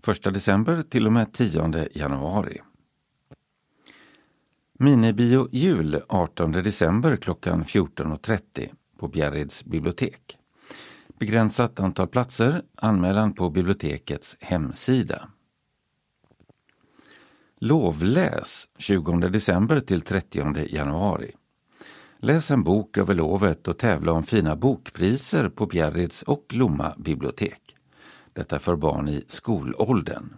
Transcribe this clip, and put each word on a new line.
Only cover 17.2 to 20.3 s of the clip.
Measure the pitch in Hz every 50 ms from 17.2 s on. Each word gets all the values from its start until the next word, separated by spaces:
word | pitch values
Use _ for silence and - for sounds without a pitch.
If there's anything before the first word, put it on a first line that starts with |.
| - _ _ _ _ _ _ _
Lovläs | - 113 143 165 123 87 80 76 82 95 127 175 185 - - - - - - - - _ _ _
tjugonde | - - 101 92 78 82 87 87 85 90
december | 92 107 101 - 90 90 104 113 156 147
till | - - 98 87
trettionde | 78 - 95 95 - _